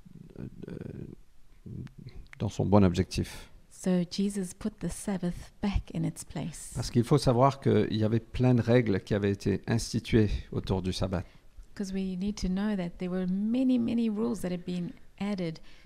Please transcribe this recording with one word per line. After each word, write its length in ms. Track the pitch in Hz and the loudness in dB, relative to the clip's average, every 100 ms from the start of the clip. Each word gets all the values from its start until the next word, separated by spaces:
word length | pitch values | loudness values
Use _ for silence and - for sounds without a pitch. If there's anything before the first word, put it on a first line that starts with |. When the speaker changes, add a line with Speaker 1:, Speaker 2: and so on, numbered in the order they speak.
| - - - - | -20 -20 -18 -14
Speaker 1:
euh, 60 | - - - - - - - - - - - - - - - - - - - - | -14 -12 -14 -12 -12 -12 -14 -16 -20 -20 -20 -20 -16 -14 -14 -16 -18 -16 -14 -8
dans 100 | 104 | -6
son 160 | - 98 | -2 6
bon 180 | 104 | 8
objectif. 680 | 92 87 90 - 90 - - - - - | 8 6 0 -2 -4 -6 -16 -20 -20 -6
Speaker 2:
So 200 | 190 180 170 | 0 0 0
Jesus 420 | - 202 202 180 | -2 -2 -2 -6
put 200 | - 214 214 | -6 -8 -6
the 100 | 170 | -8
Sabbath 600 | - - 190 180 - - - | -8 -6 -4 -4 -6 -12 -6
back 280 | 202 190 - 170 | -2 -2 -2 -4
in 80 | |
its 200 | 165 - | -4 -6
place. 480 | - 165 170 - - - | -10 -8 -8 -10 -10 -6
Speaker 1:
Parce 160 | - | 0
qu'il 120 | 123 | 2
faut 140 | 117 143 | 4 4
savoir 420 | 143 120 135 - | 4 6 4 4
qu'il 360 | 120 107 - 107 | 2 4 4 2
y 80 | |
avait 160 | 107 113 | 2 0
plein 340 | - - 127 | -2 2 4
de 80 | 123 | 4
règles 400 | 117 123 110 95 | 6 4 6 0
qui 140 | - 104 | 0 0
avaient 160 | 101 | 2
été 300 | 101 104 95 - | 2 0 0 0
instituées 640 | 113 - 113 - 117 104 - - | -2 0 -4 4 4 4 2 -4
autour 320 | - - 95 | -6 0 0
du 100 | 92 | 0
sabbat. 300 | - 95 95 - - - - - | -2 -2 -2 -4 -14 -20 -20 -14
Speaker 2:
'Cause 180 | - 190 | -10 -6
we 240 | 190 190 180 | -4 -4 -4
need 200 | 202 208 | -4 -2
to 120 | 185 | -2
know 280 | 190 214 202 | 0 -2 -2
that 160 | 170 - | -4 -6
there 100 | 185 | -4
were 160 | 185 180 | -2 -2
many, 520 | 190 214 247 262 254 | 0 0 2 2 2
many 280 | 226 233 226 | 2 0 0
rules 340 | 208 233 202 | 0 -2 -2
that 100 | 180 | -4
had 140 | 175 180 | -4 -4
been 240 | 180 175 - - - | -4 -6 -10 -16 -8
added 400 | 202 190 170 160 - - | -4 -2 -4 -6 -12 -16